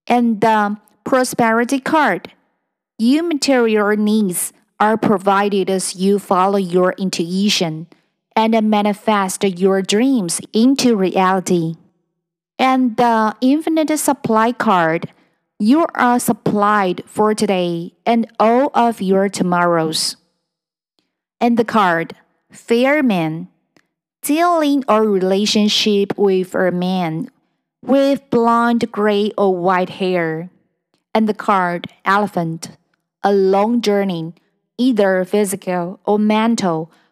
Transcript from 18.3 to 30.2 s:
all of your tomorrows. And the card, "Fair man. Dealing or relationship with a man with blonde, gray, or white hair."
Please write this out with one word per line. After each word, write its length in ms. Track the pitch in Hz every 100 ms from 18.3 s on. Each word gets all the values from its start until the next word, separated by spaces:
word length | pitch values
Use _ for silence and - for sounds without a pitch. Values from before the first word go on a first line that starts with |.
| -
all 320 | 214 240 285
of 260 | - 233 226
your 280 | 190 190 196
tomorrows. 880 | - 180 175 175 170 160 156 - - _ _ _ _ _ _ _ _ _ _ _ _
And 160 | 240 233
the 80 |
card, 520 | 220 226 185 165 165 - _ _ _
"Fair 540 | - - 233 262 302
man. 440 | 262 185 160 160 185 _ _ _ _ _ _ _
Dealing 600 | - 302 349 339 294 285 254
or 200 | 214 220
relationship 1120 | 196 185 196 214 214 208 - 214 202 202 -
with 380 | 202 185 185 -
a 160 | 185
man 580 | 180 180 185 170 160 - _ _ _ _ _
with 460 | - 269 277 277 -
blonde, 600 | 240 233 233 233 233 233
gray, 400 | 208 214 202 208 -
or 160 | 196
white 360 | 180 175 185 185
hair." 600 | - 185 180